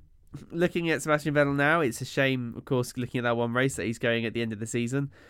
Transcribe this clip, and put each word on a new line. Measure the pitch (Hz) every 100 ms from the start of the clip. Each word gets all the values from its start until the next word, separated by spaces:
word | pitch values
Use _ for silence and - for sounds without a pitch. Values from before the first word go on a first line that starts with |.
| - - - - -
looking | 170 170 175 165
at | 143
Sebastian | 160 151 156
Vettel | 147 143 139
now, | 143 170
it's | 135 123
a |
shame, | 131 - 135 131 120 113
of |
course, | - 127 123 -
looking | 120 127
at |
that | 120 117
one | 117
race | 120 135 -
that | 104
he's | 113
going | 120 117
at | 113
the | 113
end | 113
of | 104
the | 113
season. | 120 120 135 143 - -